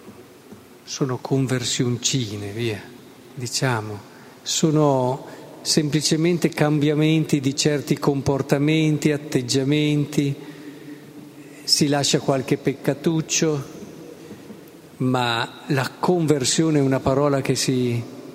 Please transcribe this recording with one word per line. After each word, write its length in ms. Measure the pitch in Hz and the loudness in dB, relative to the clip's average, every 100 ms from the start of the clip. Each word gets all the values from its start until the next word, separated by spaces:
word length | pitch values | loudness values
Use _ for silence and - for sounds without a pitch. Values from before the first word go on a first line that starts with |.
| - - - - - - - - | -20 -20 -20 -20 -20 -20 -20 -20
Sono 340 | - - 139 123 | -12 -4 -4 -4
conversioncine, 1300 | - 135 127 127 120 - 123 117 - 135 110 104 101 | -2 0 0 0 -2 0 0 0 0 -2 -2 -6 -8
via, 300 | 107 120 101 - - - - - | -4 -4 -4 -10 -20 -20 -20 -20
diciamo. 760 | - 120 - 135 120 107 104 - - - - | -12 -8 -2 0 0 -4 -10 -14 -20 -20 -16
Sono 840 | - - 160 151 147 131 127 135 - - - - | -6 0 4 6 6 4 2 -2 -6 -16 -18 -10
semplicemente 880 | - - 151 151 - 156 170 175 180 | -2 0 2 0 2 2 2 2 2
cambiamenti 920 | - 151 151 143 151 156 160 156 147 | 2 2 4 2 4 4 4 2 2
di 160 | 135 139 | 0 0
certi 420 | 156 147 - 143 | 0 0 0 0
comportamenti, 1160 | - 139 127 135 135 143 147 160 156 147 156 | 0 0 0 -2 2 2 4 4 4 2 2
atteggiamenti, 1200 | 143 151 135 123 131 135 151 151 147 143 - 139 139 - - - - - - - - - - - - | 0 -2 -2 0 0 2 2 2 2 0 0 -2 -2 -10 -16 -18 -18 -18 -18 -20 -20 -20 -20 -20 -12
si 240 | - - 147 | -2 2 2
lascia 320 | 143 139 147 | 2 2 2
qualche 380 | - 135 120 143 | 2 0 0 -2
peccatuccio, 1040 | - 131 - 139 175 160 156 - 160 147 135 - - - - - - - - - - - - - | -2 -2 -2 -2 0 -2 -2 0 0 -2 -6 -14 -18 -18 -18 -18 -18 -18 -18 -20 -20 -20 -16 -4
ma 640 | 127 127 120 117 131 - - | 0 0 0 0 -4 -8 -4
la 220 | 139 123 - | -2 -2 -2
conversione 800 | - 180 156 147 123 - 160 151 | 0 2 4 2 2 2 2 4
è 20 | |
una 180 | 135 131 | 4 2
parola 400 | 139 135 147 139 | 2 2 2 2
che 160 | 131 131 | 0 -2
si, 480 | - 127 123 117 113 - - | 0 0 0 -2 -4 -12 -16